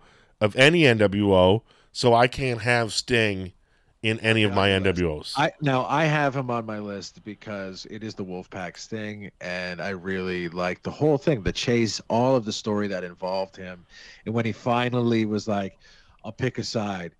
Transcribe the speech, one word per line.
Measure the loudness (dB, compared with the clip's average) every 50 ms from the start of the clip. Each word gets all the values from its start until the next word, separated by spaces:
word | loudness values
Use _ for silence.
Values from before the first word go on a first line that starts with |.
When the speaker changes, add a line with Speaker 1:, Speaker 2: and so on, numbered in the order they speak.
| _ _ _ _ _ _ _ -2
Speaker 1:
of | -2 0 4
any | 6 6 6 6 6 6
N | 6 6 6
W | 4 4 4 4 4 6 6
O, | 8 8 8 6 4 0 _ _ _ _ _
so | -8 0 4 4 6
I | 6 6 4
can't | 2 -2 -4 -4 -4 -2
have | 0 0 2 2 0 -2
Sting | -4 -6 -2 0 2 2 2 2 0 -4 -8 -10 -12 _ _ _ _ _ _ _ _ -4
in | -2 -2 -2 0
any | 2 2 4 4
of | 4 2
Speaker 2:
On | 2
Speaker 1:
my | 4 4 4
Speaker 2:
your | 4 4
list. | 2
Speaker 1:
N | 2 0 2 0
W | -2 -2 -4
Os. | -8 -8 -2 0
Speaker 2:
I, | 0 0 -2 -2
now, | -2 0 0 0 0
I | 0 0 0 2
have | 2 2 2 0 0 0
him | -2 -4 -4
on | -4 -4 -4
my | -6 -8 -8
list | -8 -8 -8 -10 -10 -14 -18 -16 -16
because | -16 -14 -14 -12 -10 -10 -8 -8 -10 -12 -14 -16 -14
it | -14 -10 -10
is | -10 -8
the | -8 -10
Wolfpack | -8 -8 -10 -12 -12 -12 -10 -10 -10 -12
Sting, | -14 -14 -12 -10 -8 -8 -10 -10 -12 -14 -16 _ -14
and | -10 -8 -8 -6 -6 -8 -8 -8
I | -6 -6
really | -8 -6 -6 -6 -4 -4 -4 -4 -4 -4 -4 -6
like | -4 -4 -4 -4 -4 -4
the | -8 -10
whole | -4 0 2 2 2
thing, | 2 2 0 0 0
the | 0 -4
chase, | -4 -2 0 0 2 2 2 0 -2 -6 -6 -2
all | 0 2 4 4 2
of | 2 0
the | -2
story | -8 -6 -4 -4 -2 -2 -2 -4
that | -4 -6 -8
involved | -10 -12 -8 -6 -4 -4 -4 -4 -6 -8
him. | -14 -14 -14 -14 -16 -18 _ -20 -20 -20 -20 -20 -12 -8
And | -4 -2
when | -2 -2
he | -2
finally | -4 -4 -2 0 0 2 0 0 0 0 2 2 2 2 2
was | 0 -2 -4 -2 -2
like, | -2 -2 -2 -6 -10 _ _ -20 -20 -20 _ _ _ _ -16
"I'll | -14
pick | -8 -4 -4 -4 -4 -4
a | -8
side | -4 -4 -4 -4 -4 -6 -6 -8 -12 _